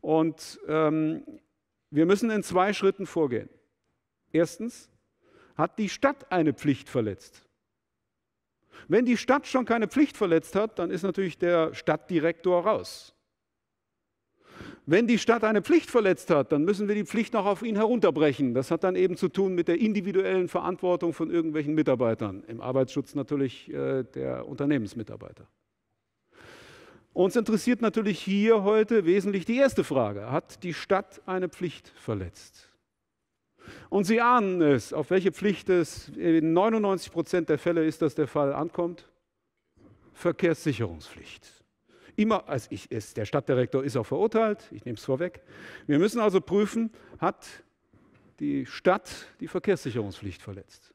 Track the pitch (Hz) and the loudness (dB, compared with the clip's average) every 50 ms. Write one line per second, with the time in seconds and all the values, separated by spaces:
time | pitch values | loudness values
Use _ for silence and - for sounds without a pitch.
0 | - 156 156 160 160 165 156 - - - - - - - 151 160 160 151 156 156 | 0 2 2 2 2 0 -2 -6 -16 -18 -18 -16 -8 -4 -2 0 2 2 2 0
1 | 156 156 160 - - - - - _ _ _ _ _ _ _ _ _ _ - 147 | 0 -2 -2 -4 -10 -16 -20 -20 _ _ _ _ _ _ _ _ _ _ 0 2
2 | 165 175 202 196 247 226 220 208 - - 175 180 185 208 202 - 196 190 190 - | 4 4 4 2 2 -2 -2 -2 -4 0 0 2 2 2 0 2 0 0 0 0
3 | 196 - - 175 156 135 120 107 104 - _ _ _ _ _ _ _ _ _ _ | -10 -6 -2 -2 -2 0 -2 -4 -6 -8 _ _ _ _ _ _ _ _ _ _
4 | _ _ _ _ _ _ - 156 170 156 - - 214 240 - - - _ _ _ | _ _ _ _ _ _ 0 0 0 0 -2 -10 -12 -12 -12 -14 -20 _ _ _
5 | _ _ _ _ _ _ _ _ _ _ _ - 156 180 _ - 214 190 - - | _ _ _ _ _ _ _ _ _ _ _ -4 -4 -2 _ -4 -4 -4 -2 0
6 | - 277 285 - - _ 185 180 156 151 135 - - 151 135 - - - - 131 | 0 0 0 0 -8 _ 0 2 2 2 0 0 0 -2 -2 -2 -6 -6 -4 -2
7 | 113 107 95 - - - _ - _ _ _ _ _ _ _ _ _ _ _ _ | -2 -2 -6 -8 -14 -20 _ -20 _ _ _ _ _ _ _ _ _ _ _ _
8 | _ _ _ _ _ _ _ _ _ _ _ _ _ _ _ - - - 156 220 | _ _ _ _ _ _ _ _ _ _ _ _ _ _ _ -20 -4 2 2 2
9 | 247 233 240 - - - 254 285 - - - 262 247 - 226 233 220 196 - 269 | 4 4 0 0 2 0 0 0 0 -2 -2 -2 0 0 0 -2 -2 -2 2 2
10 | 302 - - - 214 180 165 165 - - - 196 214 220 _ - 180 175 190 180 | 2 2 2 -4 0 2 2 2 0 0 -2 -2 -2 -2 _ -6 -6 -6 -4 -4
11 | 175 196 170 - 190 180 147 _ 180 175 175 165 160 156 - - - - 156 156 | -4 -4 -2 -2 -4 -4 -4 _ 0 2 2 2 0 0 -4 -4 -2 -2 -2 -2
12 | - - 185 160 143 165 170 - - 185 180 175 170 208 214 117 90 - - - | -2 -2 -2 0 0 0 -2 0 0 0 0 2 2 0 0 -2 -4 -8 -16 -18
13 | - - _ _ _ _ _ _ _ _ _ _ _ _ _ _ _ _ _ _ | -20 -20 _ _ _ _ _ _ _ _ _ _ _ _ _ _ _ _ _ _
14 | _ _ _ _ _ _ _ _ _ _ - - - - - - _ - 156 202 | _ _ _ _ _ _ _ _ _ _ -20 -18 -18 -18 -18 -16 _ 2 2 4
15 | 240 220 240 202 - - 220 233 220 214 220 208 175 - 320 330 - - - 247 | 4 4 2 2 4 2 2 2 2 2 2 0 2 4 4 4 4 4 0 2
16 | 214 190 175 - - - 175 147 131 - 160 143 151 185 208 185 214 202 208 208 | 4 4 2 0 2 2 2 2 4 2 2 2 2 2 0 0 0 -2 0 -2
17 | 196 - - 220 220 - - 220 185 208 202 160 220 233 214 196 220 220 247 226 | -2 -2 -2 -2 -2 0 -2 0 0 0 0 0 -2 -4 0 2 2 2 2 4
18 | 208 185 143 147 151 151 135 - 139 127 117 127 135 - 170 160 - 185 185 180 | 4 2 4 4 2 2 4 2 0 0 0 0 0 0 -2 0 0 0 2 2
19 | 185 185 180 - - 175 - 196 196 190 185 175 170 - 170 - 233 214 208 208 | 0 0 0 -2 -2 -2 0 0 0 0 0 0 0 0 2 2 2 0 0 0
20 | 180 196 180 190 190 190 190 190 180 175 - 180 160 165 185 - - 180 180 175 | -2 0 0 0 0 2 0 0 0 0 -2 -2 -2 -2 -4 -2 0 0 0 2
21 | 175 170 151 - 165 160 165 170 160 160 151 156 147 143 156 156 147 - 135 117 | 0 -2 -2 -2 -4 -2 0 0 0 0 -2 -2 -2 0 0 0 2 2 2 2
22 | 127 117 113 - 117 104 92 101 - - 113 117 - 123 127 135 131 - - 143 | 2 0 0 -2 -4 -6 -6 -10 -12 -14 -14 -10 -8 -2 0 0 0 0 -2 -6
23 | 131 - - 143 131 - 151 139 139 127 - - - - - 139 135 135 135 131 | -6 -4 -6 -8 -6 -4 -2 -2 -2 -4 -4 -10 -16 -12 -8 -6 -4 -2 -2 -4
24 | 127 127 - 135 131 131 127 123 123 - 139 120 143 143 147 135 110 98 - - | -4 -6 -8 -8 -6 -6 -6 -6 -8 -12 -8 -4 -2 0 0 0 -2 -4 -8 -10
25 | 107 - 107 101 - - - - - _ _ _ _ _ _ _ _ _ _ _ | -12 -12 -14 -16 -16 -18 -20 -20 -20 _ _ _ _ _ _ _ _ _ _ _
26 | _ _ _ _ _ _ _ - - - - - - - - - - - - - | _ _ _ _ _ _ _ -20 -20 -20 -20 -20 -20 -20 -20 -20 -20 -20 -20 -20
27 | _ _ _ - 180 196 - 240 214 - 220 202 - 240 247 208 233 214 - 220 | _ _ _ 2 2 2 2 0 0 2 -2 0 2 0 0 2 0 -2 0 0
28 | 214 208 190 - - 185 196 202 208 226 226 214 190 202 214 220 220 214 233 220 | -2 -2 -2 -4 -4 -2 0 2 4 4 4 4 4 2 2 2 2 4 2 2
29 | 180 165 180 202 175 208 196 196 165 - 233 254 277 269 - - 160 - 143 131 | 4 4 2 2 2 0 -4 -4 -2 -2 2 2 2 2 2 0 -2 0 2 0
30 | 117 104 104 101 101 117 131 160 - _ - - - 175 156 - - _ 196 190 | 0 0 -2 -8 -8 -4 -4 -4 -4 _ -20 -12 -10 -10 -10 -10 -2 _ 0 0
31 | - - - - _ - 185 185 185 170 - - 180 170 - - _ - _ - | 0 -6 -18 -18 _ -6 -4 -4 -4 -6 -6 -6 -8 -8 -8 -10 _ -20 _ -14
32 | - - 110 101 95 87 - - - - _ - - _ _ _ _ _ _ _ | -6 -6 -6 -4 -6 -10 -12 -18 -20 -20 _ -20 -20 _ _ _ _ _ _ _
33 | _ _ _ _ _ _ _ _ _ _ _ _ - - - - - - - 196 | _ _ _ _ _ _ _ _ _ _ _ _ -20 -20 -20 -20 -14 -2 0 0
34 | 196 170 226 233 233 240 247 247 208 190 185 180 160 147 139 120 - - - 156 | 2 2 2 4 6 6 4 4 4 2 2 4 4 4 4 4 2 -4 -6 -6
35 | 143 - 180 190 175 190 160 - 185 208 196 - - - 185 175 160 - - - | -2 0 0 2 2 2 -2 0 0 0 0 0 0 0 2 2 2 0 -6 -16
36 | - - - - 175 175 160 165 156 160 165 175 196 226 220 220 208 202 190 185 | -16 -16 -10 -2 2 4 4 4 4 4 2 4 4 4 2 2 0 0 0 -2
37 | - - - 165 165 - - 180 165 - 156 135 - 175 175 170 160 156 151 - | -4 -8 -6 -6 -4 0 -2 -2 0 0 -2 0 0 0 0 2 0 0 0 0
38 | 170 151 - - 151 123 - 147 143 139 139 139 151 170 - - 175 170 175 - | -2 -2 0 -2 -4 -2 0 0 0 0 -2 -4 -6 -6 -4 -4 -6 -6 -6 -10
39 | - _ _ _ _ _ _ _ _ _ _ _ _ _ _ _ - - - _ | -20 _ _ _ _ _ _ _ _ _ _ _ _ _ _ _ -20 -20 -20 _
40 | _ _ _ - - 175 160 - - 170 160 - - 156 135 107 113 92 82 78 | _ _ _ -4 -2 -2 -2 2 0 0 0 0 -2 -4 -2 -2 -4 -6 -6 -12
41 | - - - - - - - - _ - _ _ _ _ _ _ _ _ _ _ | -16 -20 -20 -20 -20 -20 -20 -20 _ -20 _ _ _ _ _ _ _ _ _ _
42 | _ - - - 214 220 220 190 - - 143 123 - - - 101 - - 131 113 | _ -10 -2 0 2 2 2 -2 -2 -4 -6 -6 -6 -8 -14 -14 -10 -8 -10 -10
43 | - - - 120 107 - - 143 - - 139 123 123 120 - 135 135 - 113 127 | -10 -8 -8 -8 -6 -2 -2 -4 0 2 0 0 2 0 -2 -2 -2 -2 -4 -4
44 | 107 - 135 151 202 220 - 220 226 220 208 - - - - 107 - 123 117 110 | -4 -2 -2 -2 -2 0 2 2 0 0 -2 -4 -8 -18 -18 -14 -10 -10 -10 -10
45 | - - 135 131 170 180 - - _ _ - - - - - - - - 147 147 | -2 -4 -2 -2 -2 -6 -6 -14 _ _ -20 -20 -20 -20 -20 -14 -2 0 2 2
46 | 180 220 214 240 214 214 180 190 - - 180 202 214 202 - 226 226 220 - - | 2 2 2 2 0 2 2 2 0 2 0 0 0 0 0 -4 -4 -4 -6 -14
47 | - - - - 160 180 214 _ - - - - _ _ _ _ _ _ _ _ | -20 -20 -10 -2 -2 -2 -2 _ -18 -20 -20 -20 _ _ _ _ _ _ _ _
48 | _ _ _ _ _ _ _ _ 151 147 143 139 131 - - - _ 185 185 196 | _ _ _ _ _ _ _ _ -6 -4 -4 -4 -6 -6 -12 0 _ 2 2 2
49 | - - - - - - _ _ - 160 - 185 - 208 190 - - 135 107 123 | -2 -12 -18 -18 -18 -20 _ _ -14 -8 -8 -4 0 0 -2 0 -2 -6 -4 -4
50 | 107 101 95 - - 101 87 - - - 98 98 - _ - _ _ _ | -6 -6 -8 -10 -12 -12 -12 -12 -16 -16 -16 -16 -18 _ -20 _ _ _